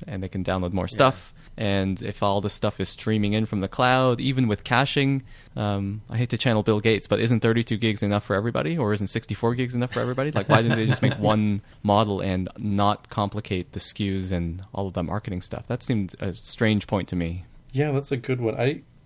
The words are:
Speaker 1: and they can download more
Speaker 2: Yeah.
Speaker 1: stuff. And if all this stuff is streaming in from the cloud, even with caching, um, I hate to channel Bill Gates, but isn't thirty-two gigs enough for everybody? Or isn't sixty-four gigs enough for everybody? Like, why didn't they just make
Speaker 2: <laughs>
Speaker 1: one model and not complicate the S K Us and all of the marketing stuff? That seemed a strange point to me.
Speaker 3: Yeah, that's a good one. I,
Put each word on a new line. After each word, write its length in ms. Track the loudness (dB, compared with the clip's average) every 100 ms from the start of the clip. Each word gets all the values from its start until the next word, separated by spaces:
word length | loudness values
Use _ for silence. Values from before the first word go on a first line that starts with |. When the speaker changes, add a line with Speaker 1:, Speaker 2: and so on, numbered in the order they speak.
| -10
Speaker 1:
and 160 | -8
they 60 | -6
can 120 | -4
download 300 | -2 -2 -2
more 140 | -2 -2
Speaker 2:
Yeah. 80 |
Speaker 1:
stuff. 400 | 2 2 2 -10 -20 -16 -6
And 440 | -2 0 0 -2
if 200 | -6 -2
all 200 | 0 0
this 120 | -2
stuff 280 | -2 -4 -2
is 80 | -6
streaming 420 | -4 -2 0 0
in 140 | 0 -2
from 140 | -2
the 80 | -4
cloud, 500 | 0 2 4 2 2
even 300 | 0 0 2
with 160 | 0 0
caching, 580 | 2 2 2 2 0 -4 -20 -12 -4
um, 460 | -2 -2 -2 -6 -6
I 80 | -2
hate 120 | 0
to 60 | 0
channel 260 | 2 4
Bill 180 | 4 4
Gates, 260 | 4 2 2
but 120 | 2
isn't 180 | 4 4
thirty-two 340 | 4 2 2 0
gigs 260 | 0 2
enough 200 | 2 0 2
for 100 | 0
everybody? 400 | 0 -2 -2 0
Or 160 | 0
isn't 140 | 0 -2
sixty-four 480 | -4 -4 -2 0 0
gigs 180 | -2 -2
enough 160 | -2
for 60 | -2
everybody? 300 | -2 -2 -2
Like, 160 | 0 4
why 120 | 4
didn't 160 | 4 2
they 80 | 2
just 160 | 2
make 120 | 2
Speaker 2:
<laughs> 60 | 2
Speaker 1:
one 420 | 2 4 2 0 -6 -4
model 360 | 2 4 4 0
and 280 | 0 -2 -4 -6
not 520 | -2 2 4 2 -2
complicate 600 | -2 -2 -2 -4 -4 -4
the 60 | -6
S 120 | -6
K 240 | -2 -2 0
Us 140 | -2
and 320 | -2 -2 -6 -10
all 140 | -8 -4
of 60 |
the 100 | -4
marketing 380 | -2 -4 -4 -8
stuff? 240 | -8 -10 -6
That 140 | -6
seemed 320 | 0 0 -2 -4
a 120 | -6
strange 540 | -6 -6 0 2 2 0
point 200 | -2 -2
to 60 | -2
me. 300 | -2 -4 -10 -20 -8
Speaker 3:
Yeah, 200 | -2 0
that's 200 | 0 -2
a 60 | -4
good 220 | -2 -2
one. 140 | -2 0
I, 260 | 0 -2 -8 -16